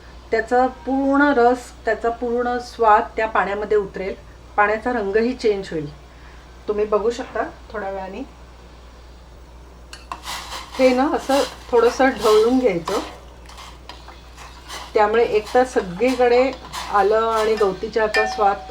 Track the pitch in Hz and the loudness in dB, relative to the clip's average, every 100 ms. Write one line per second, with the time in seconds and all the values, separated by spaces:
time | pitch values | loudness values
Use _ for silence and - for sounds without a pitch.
0 | - - - 226 220 247 262 - 254 269 | -20 -20 -4 -4 2 2 2 -2 -4 0
1 | 269 277 294 247 240 254 - - 233 214 | 2 4 4 4 4 2 -4 -8 -6 -2
2 | 233 233 240 240 247 247 - - 220 214 | -4 -4 -4 -2 -2 -4 -6 0 4 4
3 | - - 220 220 185 208 208 214 190 185 | 2 -4 -2 0 0 -2 0 0 0 -6
4 | 190 - - - - - 208 220 247 247 | -8 -10 -14 -20 -4 0 2 0 -2 -2
5 | 196 214 233 254 220 196 185 165 147 - | 0 0 0 0 0 0 -4 -8 -8 -12
6 | - - - - - - - 208 208 214 | -20 -20 -20 -20 -20 -10 -6 -2 0 0
7 | 214 240 254 220 311 - - 214 196 196 | 0 -4 -6 -6 -8 -10 -14 -10 -8 -8
8 | 190 208 285 - - - - - - - | -10 -12 -14 -18 -20 -20 -20 -20 -20 -20
9 | - - - - - - - - - - | -20 -20 -20 -20 -20 -20 -20 -20 -20 -20
10 | - - - - - - - - 254 247 | -16 -14 -12 -12 -10 -14 -8 2 4 4
11 | 294 254 - 262 - - - 240 240 240 | 0 -2 0 0 0 -6 0 4 4 4
12 | 262 - 220 214 226 262 247 175 196 220 | 2 2 4 4 4 4 2 0 -2 -4
13 | - - - - - - - - - - | -6 -14 -20 -20 -20 -20 -20 -20 -20 -20
14 | - - - - - - - - - 220 | -20 -20 -20 -20 -20 -20 -16 -16 -2 2
15 | 208 226 233 214 214 247 254 240 190 175 | 2 2 2 0 2 2 2 0 -4 -2
16 | 254 247 247 240 269 - - - - 202 | 0 2 4 4 2 -2 -12 -12 -2 2
17 | 196 220 226 220 214 214 202 180 220 226 | 2 2 2 0 0 2 0 -2 -4 -2
18 | 214 214 214 220 202 202 - | 0 0 0 0 0 0 -8